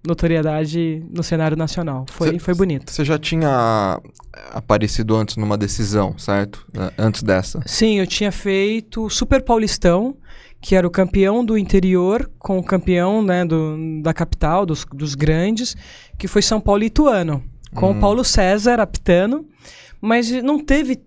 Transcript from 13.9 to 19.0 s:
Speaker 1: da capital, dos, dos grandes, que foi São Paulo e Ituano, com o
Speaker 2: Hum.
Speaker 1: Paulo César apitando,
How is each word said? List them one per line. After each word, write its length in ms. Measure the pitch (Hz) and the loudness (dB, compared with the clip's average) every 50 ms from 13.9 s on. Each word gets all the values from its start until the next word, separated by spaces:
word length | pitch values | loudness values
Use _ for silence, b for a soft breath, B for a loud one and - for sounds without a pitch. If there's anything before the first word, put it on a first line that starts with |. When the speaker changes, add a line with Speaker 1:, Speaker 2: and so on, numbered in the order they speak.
| 160 156 | -8 -4
Speaker 1:
da 120 | 151 160 156 | -2 -4 -2
capital, 520 | - 170 - - - - 151 165 190 202 | -2 -4 -4 -2 -2 0 0 0 0 0
dos, 200 | 175 156 - - - - | -2 -4 -6 -6 -14 -10
dos 200 | 139 151 147 135 | -8 -8 -6 -4
grandes, 600 | 135 151 156 156 160 175 202 226 214 247 - - B B B B B B B B | 0 0 2 2 2 0 0 -2 -2 -4 -6 -8 B B B B B B B B
que 100 | - - | -10 -10
foi 140 | 185 - 208 | 0 0 2
São 180 | 202 - 226 214 | 2 2 0 0
Paulo 240 | 208 214 202 202 220 | 2 2 2 2 2
e 40 | |
Ituano, 560 | 226 - - 302 285 233 190 175 160 147 135 123 - - - - - - | 0 2 4 4 4 4 2 0 0 -2 -4 -6 -10 -16 -18 -20 -14 -4
com 140 | - 185 | 0 2
o 40 | 190 | 2
Speaker 2:
Hum. 80 | 196 208 | 2 4
Speaker 1:
Paulo 240 | 214 202 208 240 254 | 2 2 4 2 0
César 560 | - - 226 190 185 196 214 202 240 240 226 | 2 2 2 4 4 2 2 2 2 2 2
apitando, 680 | 208 - - - | 0 -2 -2 -4